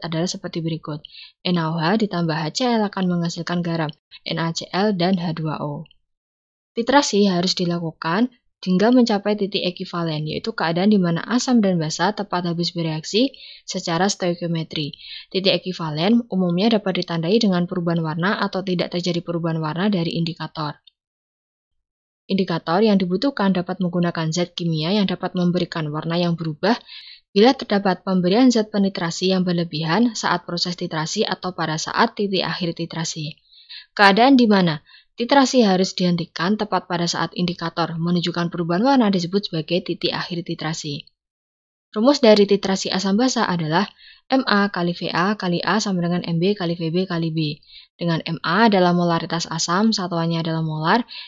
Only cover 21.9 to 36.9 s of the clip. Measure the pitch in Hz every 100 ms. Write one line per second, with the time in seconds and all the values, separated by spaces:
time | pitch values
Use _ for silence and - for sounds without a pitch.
21.9 | _ _ _ - 190 180 165 - 175 220
22.9 | 196 180 185 277 - 196 185 175 180 175
23.9 | 175 175 170 160 165 175 - 170 160 156
24.9 | 208 190 180 180 180 175 180 180 165 151
25.9 | 151 160 170 175 170 165 151 185 240 -
26.9 | - - - _ 202 240 269 - 202 202
27.9 | 180 196 185 180 214 262 233 214 208 196
28.9 | - 165 - 185 185 180 175 165 151 160
29.9 | 185 240 214 160 175 - 175 180 175 175
30.9 | 156 156 202 - 185 185 180 160 208 -
31.9 | - 233 - 202 190 147 165 170 165 165
32.9 | 165 165 165 151 - _ - - - -
33.9 | - 202 196 262 262 226 202 175 151 _
34.9 | - _ - 233 285 254 254 208 185 185
35.9 | - 180 170 160 - 170 214 214 185 -